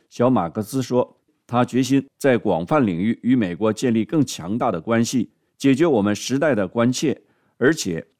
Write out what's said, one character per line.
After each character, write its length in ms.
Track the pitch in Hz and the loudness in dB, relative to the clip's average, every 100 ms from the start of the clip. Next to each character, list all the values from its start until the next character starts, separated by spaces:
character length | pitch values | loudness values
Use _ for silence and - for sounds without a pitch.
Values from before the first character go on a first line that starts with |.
| _ | _
小 180 | - 123 | 0 2
马 220 | 117 87 | 2 -2
克 100 | 110 | -6
斯 200 | 104 135 | -6 -6
说， 340 | 123 123 - _ _ _ - | -2 0 -2 _ _ _ -4
他 180 | 120 | 0
决 180 | 123 127 | 0 0
心 240 | 127 135 131 - | 2 0 0 -2
在 180 | 139 120 | 2 2
广 300 | 107 82 90 | 2 -2 0
泛 200 | 156 110 | 2 2
领 140 | 82 | 0
域 180 | 107 113 | -2 -2
与 120 | 117 | 0
美 220 | 127 95 85 | 2 0 -2
国 160 | 107 | -2
建 220 | 104 127 | 0 0
立 100 | 113 | 0
更 200 | 104 165 | 0 0
强 340 | 123 - 85 117 | 0 -4 -6 -4
大 120 | 131 | -2
的 80 | 85 | -2
关 240 | 107 113 | -2 0
系， 280 | 117 123 - _ _ - | 0 -2 -4 _ _ -2
解 180 | 139 | 2
决 120 | 131 170 | 4 4
我 160 | 120 | 2
们 120 | 101 | 2
时 240 | 101 - 135 | -2 -4 -2
代 160 | 160 | 0
的 140 | 110 92 | 0 -2
关 240 | 117 120 | 0 0
切， 260 | 127 143 - _ _ _ - | 0 -2 -4 _ _ _ 0
而 160 | 127 | 0
且 340 | 160 95 80 - | 0 -4 -6 -10